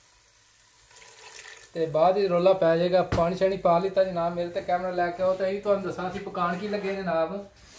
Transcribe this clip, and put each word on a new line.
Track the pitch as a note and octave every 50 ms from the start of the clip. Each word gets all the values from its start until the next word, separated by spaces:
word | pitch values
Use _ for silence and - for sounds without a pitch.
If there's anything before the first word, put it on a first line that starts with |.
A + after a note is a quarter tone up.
| _ _ _ _ _ _ _ _ _ _ _ _ _ _ _ _ _ _ - - - - - - - - - - - - - - - - -
ਤੇ | E3+ D#3+
ਬਾਅਦ | D3+ D3 D#3 E3 F#3 F#3+
ਹੀ | G#3 G3
ਰੌਲਾ | F3+ F3 F3 F3 F#3+ F#3+
ਪੈ | F#3+ E3 E3 E3
ਜਾਏਗਾ। | E3 F3 F3+ F3+ F3+
ਪਾਣੀ | E3+ F3 - F3 E3 E3+ F#3
ਸ਼ਾਣੀ | F3 F#3+ F#3+ G3
ਪਾ | F#3 - F3+ E3+ F3
ਲਿੱਤਾ | F#3+ F#3+ F#3+ G3 F#3+
ਜਨਾਬ, | F#3+ F3 E3+ E3+ E3+ F3
ਮੇਰੇ | F3 F3 F3
ਤੇ | F3 G3
camera | F#3 F#3 F3+ F3+ F#3 F#3
ਲੈ | F3+ F3 F3 F3
ਕੇ | E3+ - F#3
ਆਓ। | F#3 F#3
ਤਾਂ | F#3 F#3+
ਇਹ | F#3+ G3 G3+
ਤੁਹਾਨੂੰ | G3+ G#3 G3 F#3+ F#3
ਦੱਸਾਂ | E3+ - F#3 F#3 F3+
ਅਸੀਂ | F#3 F#3+
ਪਕਾਉਣ | - G3 F3 F#3 F3+ F3 F3+
ਕੀ | F3+ G#3+
ਲੱਗੇ | G3+ G#3 G3+ F#3 F#3+ G3
ਜਨਾਬ, | F#3+ F#3 E3+ D#3+ E3 E3 D#3+ G3 G3+ G3+ - _ _ - - -